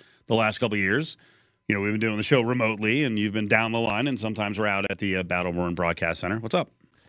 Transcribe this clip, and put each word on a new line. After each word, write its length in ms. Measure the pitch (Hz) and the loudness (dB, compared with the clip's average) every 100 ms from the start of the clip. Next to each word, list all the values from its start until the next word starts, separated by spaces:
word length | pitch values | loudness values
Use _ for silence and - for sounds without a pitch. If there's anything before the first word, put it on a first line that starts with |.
| - _ - | -20 _ 0
the 60 | |
last 260 | 113 110 107 | 2 4 2
couple 160 | 117 104 | 0 0
of 40 | |
years, 380 | 95 117 160 - - _ _ _ - | 2 2 -2 -8 -18 _ _ _ -4
you 80 | 104 | 0
know, 60 | |
we've 100 | 101 | 0
been 80 | 107 | 0
doing 160 | 113 107 | 0 -2
the 80 | |
show 160 | 107 139 | 2 2
remotely, 640 | 117 123 113 107 107 131 | 2 0 0 0 0 2
and 160 | 143 110 | 0 0
you've 140 | 104 | 0
been 160 | 107 107 | 0 2
down 240 | 110 113 | 2 2
the 80 | 117 | 0
line, 260 | 113 104 139 | 0 0 -2
and 100 | 123 | -2
sometimes 400 | 110 107 104 104 | -4 -2 -4 0
we're 80 | 107 | 0
out 200 | 98 98 | 0 -2
at 100 | 95 | -2
the, 180 | 101 92 | -2 -2
uh, 60 | |
Battleborn 520 | 87 90 90 87 87 85 | -2 -2 -2 -2 -2 0
Broadcast 460 | 85 82 85 80 | 0 0 -2 -2
Center. 180 | 90 110 | -2 -4
What's 160 | 113 180 | 0 0
up? 160 | - _ _ _ | -2 _ _ _